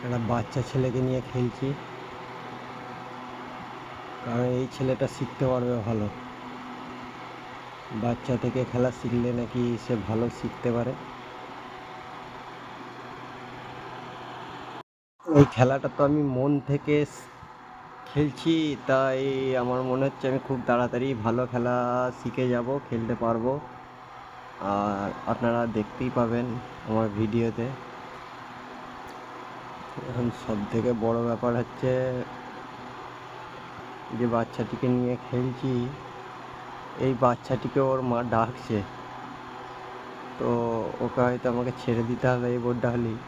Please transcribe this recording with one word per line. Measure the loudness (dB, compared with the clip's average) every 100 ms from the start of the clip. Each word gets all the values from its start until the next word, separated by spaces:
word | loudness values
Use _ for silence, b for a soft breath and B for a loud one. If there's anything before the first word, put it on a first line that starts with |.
একটা | 0 0 2
বাচ্চা | 2 2 -2 0
ছেলেকে | 2 2 4 2
নিয়ে | 2 0
খেলছি, | 0 0 0 -2 -2 -6 -12 -12 -12 -12 -10 -10 -10 -10 -12 -10 -10 -10 -10 -10 -10 -10 -10 -10 -10 -12 -12 -10 -8
কারণ | -2 2 2 2
এই | 0
ছেলেটা | 0 0 2 0 0
শিখতে | -6 2 4
পারবে | 4 4 2 2
ভালো। | 2 0 -4 -12 -12 -12 -12 -12 -12 -10 -10 -12 -12 -12 -12 -12 -12 -12 -14 -8 0
বাচ্চা | 0 0 0 2
থেকে | 2 2 0
খেলা | 4 2 2
শিখলে | 2 2 4
নাকি | 0 0 2 2 0
সে | 0 0 2
ভালো | 2 2 0
শিখতে | -6 0 0 2
পারে। | 0 -4 -10 -12 -12 -12 -12 -12 -12 -12 -12 -12 -12 -12 -12 -12 -12 -12 -12 -12 -12 -12 -12 -12 -12 -12 -12 -12 -10 -10 -10 -10 -10 -10 -10 -10 -10 -10 -10 -12 -14 _ _ _ 6
এই | 10 10
খেলাটা | 8 4 4 0 4
তো | 4
আমি | 6 4 2
মন | 4 2 2
থেকে | 0 4 4
স-, | 2 -4 -16 -18 -18 -18 -18 -16 -16 -16 -2
খেলছি, | 2 2 2 2 4 4 0 4
তাই | 6 6 4 2 2 2 4
আমার | 4 2 2
মনে | 4 2
হচ্ছে | 2 2
আমি | 2 2
খুব | 0 4
তাড়াতাড়ি | 4 4 2 0 2
ভালো | 2 2 2
খেলা | 2 2 2 2 2 0 -2
শিখে | -4 0 2
যাব, | 2 2 -2 -2
খেলতে | -2 0 2
পারবো। | 2 4 2 0 -4 -14 -16 -18 -16 -16 -16 -16 -16 -6 0 2
আর | 2 0 -2 -4 -2
আপনারা | 2 2 2 2 0
দেখতেই | -2 -2 0
পাবেন | 2 2 2 0 -4 -8 -10 0
আমার | 2 2 2
ভিডিওতে। | 2 4 2 0 -4 -6 -10 -12 -12 -12 -14 -14 -14 -14 -12 -12 -12 -12 -12 -12 -12 -12 -12 -12 -12 -12 -10 -8 -4
এখন | 0 0 0
সব | -2 -2 2
থেকে | 2 4 4
বড় | 4 4 2
ব্যাপার | 2 2 2
হচ্ছে | 0 0 2 2 2 -2 -6 -10 -12 -12 -12 -12 -12 -12 -12 -12 -14 -12 -12 -12 -12 -12 -12 -12 -8 0
যে | 2
বাচ্চাটিকে | 4 0 -2 -4 0 2
নিয়ে | 4 2 0 -2
খেলছি, | 0 0 0 0 0 0 -6 -12 -12 -12 -12 -12 -12 -12 -12 -12 0
এই | 0 6
বাচ্চাটিকে | 6 6 0 0 2 2
ওর | 4 4
মা | 2 2 4
ডাকছে, | 4 4 0 0 0 0 -8 -12 -12 -12 -12 -12 -12 -12 -12 -12 -12 -12 -12 -12 -2
তো | 2 4 2 0 -2 0
ওকে | 0 4 4
হয়তো | 4 2
আমাকে | 2 0 -2
ছেড়ে | 2 2 2
দিতে | 4 4
হবে | 4 2
এই | 2
বোর্ডটা | 2 2 2
হলেই। | 2 0 -2